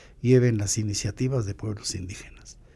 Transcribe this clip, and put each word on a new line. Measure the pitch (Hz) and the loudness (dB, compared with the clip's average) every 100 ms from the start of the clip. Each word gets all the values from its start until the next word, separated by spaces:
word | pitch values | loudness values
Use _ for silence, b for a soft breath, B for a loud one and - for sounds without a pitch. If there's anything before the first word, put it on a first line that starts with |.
| B B | B B
lleven | 120 127 123 110 | 6 6 6 2
las | 101 - | -2 -2
iniciativas | 107 101 107 - 127 135 101 | -2 -2 -4 -4 -2 -2 -4
de | |
pueblos | 98 110 104 - 95 | -6 -8 -8 -8 -8
indígenas. | 90 92 - - - - - | -10 -12 -16 -20 -20 -20 -20